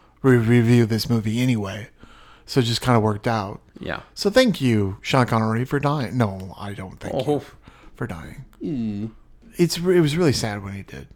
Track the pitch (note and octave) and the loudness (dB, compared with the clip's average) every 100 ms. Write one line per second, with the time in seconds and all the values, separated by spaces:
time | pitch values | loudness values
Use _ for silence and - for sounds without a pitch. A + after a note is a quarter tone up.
0 | _ _ C3+ B2 A2+ A#2+ A2+ A#2+ A2+ A2 | _ _ 4 4 6 4 6 4 4 0
1 | G#2+ A#2 G#2+ A2+ B2+ A#2 G2 G#2 G#2 _ | 0 -2 0 0 0 0 -4 -8 -14 _
2 | - - - - - C#3 A#2 A2+ - A#2 | -20 -20 -20 -20 -4 0 2 0 2 2
3 | G#2+ G2+ B2 A2+ G2 - _ - - - | 2 0 -2 -4 -4 -10 _ -14 -8 -8
4 | - - G3+ A3+ B3+ - C3 A2 G2 F#2+ | -10 -4 0 4 4 4 2 2 2 -4
5 | - C3+ A#2+ A2+ A2 A2 C3 C#3+ C#3+ D3+ | -2 2 2 2 0 -2 -2 -2 -2 -2
6 | A2+ B2 A2 F#2+ F#2+ - G2+ G2 F#2+ - | -2 0 0 -2 -12 -14 -12 -12 -14 -12
7 | - - C3 C#3+ - - - - - - | -8 -4 -2 -2 -4 -18 -20 -20 -20 -10
8 | A#2+ E2 D2+ - C3+ - - C#3 A2 G2+ | -10 -10 -14 -18 -20 -12 -8 -6 -4 -6
9 | A2 - - - - - E3+ - F3+ F3 | -8 -12 -20 -20 -10 0 0 0 2 4
10 | D3+ D#3 E3+ A2+ A2+ G#2 G2 G2 F#2+ C2+ | 4 2 2 2 -2 -6 -10 -12 -14 -18
11 | C2+ | -18